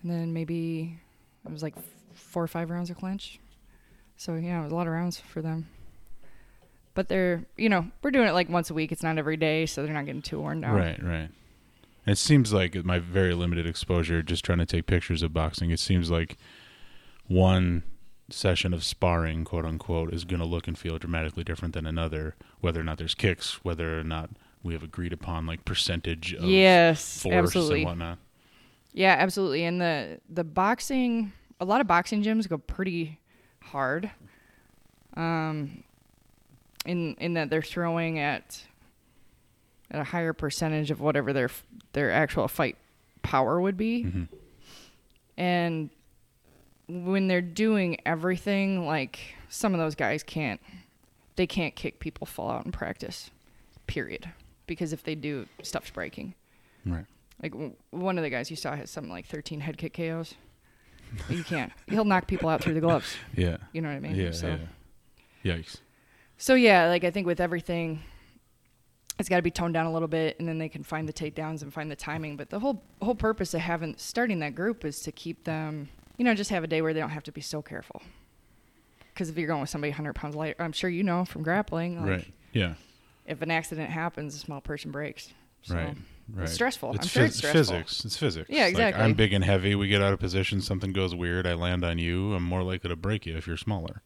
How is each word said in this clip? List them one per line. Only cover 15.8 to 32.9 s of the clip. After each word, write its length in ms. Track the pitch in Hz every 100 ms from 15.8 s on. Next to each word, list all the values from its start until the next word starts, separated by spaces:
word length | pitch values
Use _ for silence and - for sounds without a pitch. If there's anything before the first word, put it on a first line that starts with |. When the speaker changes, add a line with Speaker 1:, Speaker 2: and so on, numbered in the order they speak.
| - 92 85
Speaker 2:
like 260 | 85 80 - - - - - - - - - -
one 540 | 92 92 92 90 85 - - - - -
session 440 | - 95 87 92
of 100 | 85
sparring, 600 | - - 90 85 80 80
quote 220 | 80 85 80
unquote, 480 | 80 - 82 80
is 100 | 82
gonna 220 | 87 90 85
look 220 | 85 -
and 100 | 80
feel 220 | 85 80
dramatically 440 | 82 82 80 82
different 300 | 82 80 85
than 140 | 82 80
another, 480 | 82 82 78 78 - - -
whether 180 | 92 82
or 40 |
not 160 | 80 76
there's 160 | 80 -
kicks, 480 | 101 82 - - 92
whether 340 | 82 82 80
or 40 |
not 260 | 80 80 80 - _ _
we 100 | 90
have 80 | 82
agreed 300 | 80 - 87
upon, 320 | 82 - 82 80
like, 200 | 82 -
percentage 680 | 98 - 85 85 80 85
of 100 | 175 175
Speaker 1:
Yes, 760 | 190 190 180 170 160 - -
Speaker 2:
force 120 | - 180
Speaker 1:
absolutely. 440 | 175 185 156 147
Speaker 2:
and 40 | 156
whatnot. 280 | 85 85 87 _ _ _ _ - _ _
Speaker 1:
Yeah, 220 | - 190 156
absolutely. 440 | 185 202 190 139 170
And 140 | 180
the, 380 | 170 151 90 - -
the 140 | 160
boxing, 920 | 160 156 196 247 - 262 247 233 208 - _ -
a 60 | 185
lot 160 | 226
of 60 | 214
boxing 360 | - - 214
gyms 240 | 208 220 202
go 100 | 156
pretty 640 | - - 190